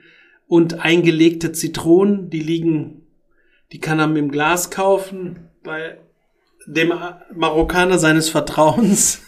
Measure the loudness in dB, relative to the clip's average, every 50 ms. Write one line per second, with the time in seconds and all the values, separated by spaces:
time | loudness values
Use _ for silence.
0 | _ _ _ _ _ _ _ _ _ _ 2 2 2 2 -2 -4 0 2 2 4
1 | 4 2 4 4 4 4 2 0 -4 -6 -6 -6 -8 -6 -6 -4 2 4 4 4
2 | 4 2 0 -2 -4 -8 -8 -6 -4 -4 -4 -2 0 -2 -2 -2 -4 -8 -14 -20
3 | _ _ _ _ _ _ _ _ _ _ _ _ _ _ -16 -10 -6 -4 -2 0
4 | 0 0 0 -2 -2 -2 -2 -2 -2 -2 -2 -2 -4 -6 -6 -2 0 2 2 0
5 | -2 -6 -10 -12 -12 -12 -12 -16 -20 _ _ _ -14 -12 -10 -10 -10 -12 -14 -20
6 | _ _ _ _ _ _ _ _ _ _ _ _ -20 -6 -2 0 0 0 -2 -4
7 | -8 -12 -14 -18 -20 -16 -4 -2 -2 0 0 0 0 0 0 0 2 2 2 2
8 | 4 2 2 2 0 0 -2 -4 -4 -2 0 2 2 2 4 2 2 2 2 2
9 | 0 -2 -2 -6 -12